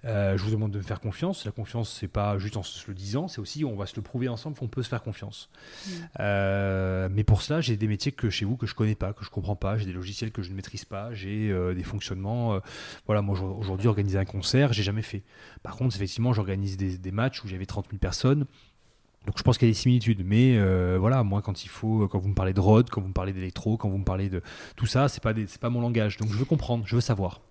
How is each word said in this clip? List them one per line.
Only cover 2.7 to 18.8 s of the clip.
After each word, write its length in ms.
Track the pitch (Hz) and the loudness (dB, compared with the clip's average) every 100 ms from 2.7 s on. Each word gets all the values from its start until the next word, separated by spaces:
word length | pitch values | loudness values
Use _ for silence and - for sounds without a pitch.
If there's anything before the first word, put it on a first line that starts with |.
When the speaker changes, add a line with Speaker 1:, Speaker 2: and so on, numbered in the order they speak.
| - - | -12 -12
Speaker 1:
le 60 | |
disant, 340 | 95 98 123 180 | -10 -4 -4 -4
c'est 140 | - | -8
aussi 240 | 101 147 147 | -10 -4 -4
on 100 | 101 | -4
va 100 | 98 | -6
se 120 | - | -8
le 40 | |
prouver 280 | 107 127 127 | -8 -4 -4
ensemble 260 | 117 156 143 | -4 -8 -8
qu'on 120 | 120 | -6
peut 120 | - | -6
se 60 | 117 | -4
faire 160 | 127 | -4
confiance. 460 | - 101 101 - - - - - 196 | -6 -10 -12 -14 -20 -20 -20 -16 -12
Speaker 2:
Mm. 60 | 175 165 - | -10 -12 -4
Speaker 1:
Euh, 880 | 101 98 98 98 98 95 95 92 92 | 0 2 2 0 0 0 0 -2 -2
mais 140 | 101 104 | 0 4
pour 160 | 101 | 4
cela, 180 | - 156 | 2 -2
j'ai 160 | 127 107 | 0 0
des 120 | 110 | 0
métiers 240 | 104 143 | 0 -2
que 160 | - 113 | -2 -2
chez 160 | - 101 | 0 -2
vous 100 | 123 | -2
que 100 | 110 | -4
je 100 | - | 0
connais 200 | 107 107 | 0 0
pas, 160 | 95 | -4
que 140 | 104 98 | -6 -8
je 40 | |
comprends 280 | - 87 101 | -6 -4 -2
pas. 200 | 98 107 | -2 -2
J'ai 80 | 98 | -2
des 60 | |
logiciels 400 | 90 92 101 110 | -6 -8 -6 -6
que 100 | 113 | -6
je 100 | 90 | -6
ne 40 | 95 | -8
maîtrise 300 | - 104 - | -10 -12 -10
pas. 280 | 98 110 | -10 -8
J'ai, 380 | 113 98 107 107 | -8 -6 -2 0
euh, 220 | 92 90 | 0 0
des 100 | 90 | -2
fonctionnements. 720 | 87 104 - 95 98 120 117 | -4 -6 -6 -6 -4 -2 0
Euh, 60 | 98 - - - - - | 0 -4 -14 -16 -12 0
voilà, 140 | 104 | 0
moi, 160 | 101 95 | 2 -2
aujourd'hui, 480 | 95 98 95 95 113 | -2 -4 -4 0 4
organiser 280 | 104 101 98 | 6 4 2
un 60 | |
concert, 480 | 95 101 - 127 143 | 0 -2 2 4 4
j'ai 120 | 107 | 4
jamais 180 | 98 104 | 2 0
fait. 220 | 110 - - - - - | -4 -8 -10 -20 -20 -16
Par 120 | - - | -14 -2
contre, 180 | 127 98 | 0 0
effectivement, 340 | 98 - 120 | -4 0 2
j'organise 460 | 110 98 95 98 95 | 2 2 0 -2 -2
des, 200 | 98 90 | -2 -2
des 140 | 92 | -4
matchs 320 | 98 131 - | -2 -2 -4
où 60 | 101 | -10
j'avais 160 | 92 95 | -8 -6
trente 260 | 104 - | -6 -6
mille 80 | 98 | -2
personnes. 460 | 92 - 127 143 139 - - _ | -2 2 4 4 2 -6 -20 _